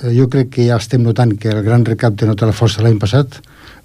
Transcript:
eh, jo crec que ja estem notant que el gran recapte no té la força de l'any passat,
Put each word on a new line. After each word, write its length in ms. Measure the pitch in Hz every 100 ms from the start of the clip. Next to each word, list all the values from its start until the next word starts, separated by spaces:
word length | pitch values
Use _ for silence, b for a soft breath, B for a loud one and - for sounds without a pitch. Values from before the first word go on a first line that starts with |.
eh, 100 | 123
jo 140 | 120 131
crec 220 | 135 131
que 160 | 123 120
ja 80 | 117
estem 260 | - 123
notant 320 | 117 113 120 101
que 100 | 110
el 120 | 107
gran 200 | 104 120
recapte 420 | 117 - 117 104 107
no 100 | 104
té 100 | 110
la 60 |
força 240 | 98 113 -
de 60 | 117
l'any 120 | 107
passat, 420 | 98 135 135 - - B B B